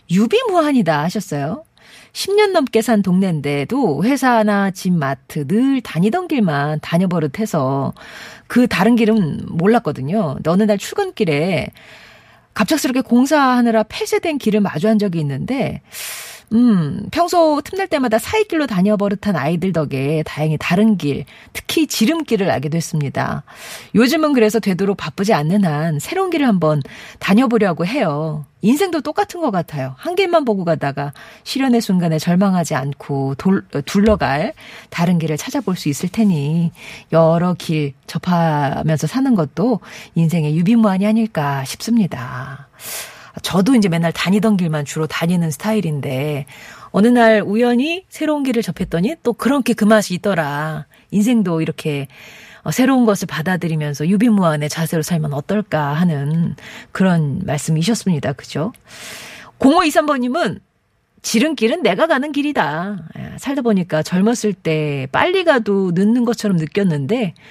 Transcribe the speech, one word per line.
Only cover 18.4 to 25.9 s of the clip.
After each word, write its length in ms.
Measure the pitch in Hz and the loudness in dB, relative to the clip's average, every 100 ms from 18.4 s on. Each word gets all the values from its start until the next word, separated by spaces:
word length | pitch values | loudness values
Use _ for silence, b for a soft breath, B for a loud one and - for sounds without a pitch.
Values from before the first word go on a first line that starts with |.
| 427 330 285 | 0 0 -2
다녀버릇한 720 | 185 196 208 202 202 208 175 | 2 2 2 0 -2 -2 -2
아이들 340 | 139 170 185 | 0 -2 -2
덕에 500 | 165 143 135 139 156 151 | -2 -2 -2 -2 -2 -4
다행히 320 | - 156 151 | -4 -2 -2
다른 380 | - 180 220 196 | -2 2 2 2
길, 260 | 143 131 143 B B | -2 -4 -8 B B
특히 340 | - - - 302 | -14 -4 -2 0
지름길을 640 | - 226 330 302 - 185 | 2 0 0 -2 0 0
알게 160 | 123 147 | -2 -2
됐습니다. 760 | 165 - 156 139 131 131 143 - B B B B 196 | -4 -2 -4 -4 -4 -4 -6 -10 B B B B 2
요즘은 380 | 247 320 311 | 2 2 2
그래서 260 | 262 214 226 | 4 4 2
되도록 380 | 202 175 196 196 | -2 -2 -2 -2
바쁘지 360 | 156 - 202 | -6 -6 0
않는 300 | 180 151 208 | 0 2 2
한 360 | 185 147 165 | 2 0 -2